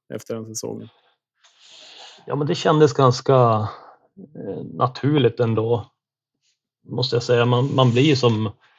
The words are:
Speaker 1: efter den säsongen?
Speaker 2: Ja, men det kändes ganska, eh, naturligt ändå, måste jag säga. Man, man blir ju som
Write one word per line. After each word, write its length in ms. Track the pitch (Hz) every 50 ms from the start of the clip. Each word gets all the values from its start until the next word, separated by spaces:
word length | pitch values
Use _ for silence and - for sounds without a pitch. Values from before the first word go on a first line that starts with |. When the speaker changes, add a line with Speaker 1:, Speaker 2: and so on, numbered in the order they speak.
| _ _ -
Speaker 1:
efter 220 | - - - 117
den 100 | 113 113
säsongen? 440 | 110 110 - - 113 113 113 107 113 _ _ _ _ _ _ _ _ _ _ _ _ _ _ _ - - - - - - - - - - - -
Speaker 2:
Ja, 100 | - 123
men 120 | 143 151
det 80 | 143 175
kändes 380 | - - 185 156 151 156 139 135
ganska, 400 | - 135 127 123 - - - 135 127 123 117 110 107 110 107 - - - - - _ _ _ _ 196 185 147 156
eh, 280 | - - 101 90 - - - -
naturligt 640 | 127 123 127 - - - 143 151 147 123 113 - -
ändå, 520 | 123 113 113 110 110 117 120 110 - - _ _ _ _ _ _ _ _ _ _ _ _ _ _ _ _ _ _ _ -
måste 260 | - - - - -
jag 80 | 120 -
säga. 220 | - 123 120 120
Man, 300 | 123 123 123 127 139 -
man 160 | - 131 117
blir 120 | 113 123 139
ju 120 | 160 139
som 360 | 127 127 120 110 107 110 107 - _ _ _ _